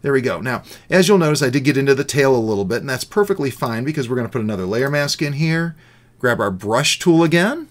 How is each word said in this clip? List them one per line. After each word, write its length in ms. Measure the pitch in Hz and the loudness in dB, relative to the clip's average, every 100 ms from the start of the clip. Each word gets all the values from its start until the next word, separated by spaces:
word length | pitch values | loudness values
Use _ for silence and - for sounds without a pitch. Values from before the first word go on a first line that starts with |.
There 120 | 139 | 0
we 80 | 139 | 0
go. 200 | 117 87 | 0 -4
Now, 220 | 117 117 - - - | -4 -6 -10 -20 0
as 180 | 180 185 | 2 4
you'll 100 | 202 | 4
notice, 240 | 156 147 | 4 2
I 80 | 139 | 0
did 140 | 135 | 0
get 140 | 135 135 | 0 2
into 180 | 139 131 | 2 2
the 80 | |
tail 320 | 143 147 135 127 | 2 2 2 2
a 20 | |
little 280 | 110 101 95 | 2 -2 -2
bit, 160 | 117 | -4
and 80 | 143 | -4
that's 140 | 127 | -8
perfectly 460 | - - 202 190 135 | -4 -2 0 0 -4
fine 340 | - 127 113 | -4 -6 -4
because 260 | 131 156 120 | -4 -4 -4
we're 60 | 127 | -4
gonna 140 | 113 | -4
put 120 | 127 | -4
another 240 | 107 101 92 | -4 -4 -2
layer 240 | 110 135 | -2 0
mask 320 | 147 143 - | -2 -2 -2
in 120 | 147 | -4
here, 420 | 139 160 165 170 160 - _ _ _ | -2 0 0 -2 -8 -20 _ _ _
grab 200 | 123 117 | -2 0
our 120 | 101 | -2
brush 480 | 92 104 117 147 - | -2 -2 0 0 0
tool 240 | 185 165 | 2 4
again 440 | 165 170 196 320 302 | 4 2 0 -2 -10